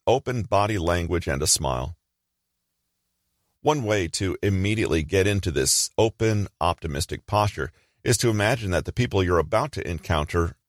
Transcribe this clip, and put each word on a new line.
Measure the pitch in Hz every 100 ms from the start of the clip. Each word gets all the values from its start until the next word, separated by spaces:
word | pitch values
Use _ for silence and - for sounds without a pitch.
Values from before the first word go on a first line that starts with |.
| -
open | 123 135 123
body | 101 98 104 107
language | 82 85 85 85 82
and | 69
a | 76
smile. | - 67 62 65 - _ _ _ _ _ _ _ _ _ _ _ _ _ _ _ _
One | 139 151
way | 110 107 85
to | - 95 -
immediately | 101 98 98 110 - 80
get | 76 95 95
into | 101 92
this | 69 67 - - -
open, | 113 - 110 107 98 -
optimistic | 82 87 85 71 - - -
posture | 104 101 - 67 - _ _
is | - -
to | 120
imagine | 107 104 123 104
that | 87 76
the |
people | - 123 98
you're | 92 87
about | 78 107 147
to | - -
encounter | 85 - 80 76 87 85 -